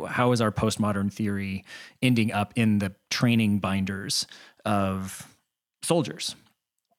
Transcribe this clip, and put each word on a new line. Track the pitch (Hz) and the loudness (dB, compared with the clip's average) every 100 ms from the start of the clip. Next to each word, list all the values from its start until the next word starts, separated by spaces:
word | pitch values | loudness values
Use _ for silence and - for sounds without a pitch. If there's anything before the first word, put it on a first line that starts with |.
| 85 | -4
how | - 123 | 0 2
is | 120 | 4
our | 110 | 2
postmodern | - 110 104 107 101 101 | 0 0 0 0 0 -2
theory | - 107 98 98 95 - - - - | -2 -4 -2 -4 -8 -10 -20 -20 -2
ending | 127 117 110 | 2 2 2
up | 101 101 - | 0 -2 2
in | 113 104 | 2 4
the | 98 - - | 0 -4 -8
training | - 123 117 107 101 | 0 2 4 4 2
binders | 95 98 95 98 101 - - - - _ | 0 -2 -2 -4 -4 -4 -6 -10 -20 _
of | 107 101 98 95 95 - - _ _ _ _ _ | -2 0 0 -2 -6 -12 -18 _ _ _ _ _
soldiers?" | - 165 120 - - - _ _ _ _ _ | 0 0 0 -6 -10 -12 _ _ _ _ _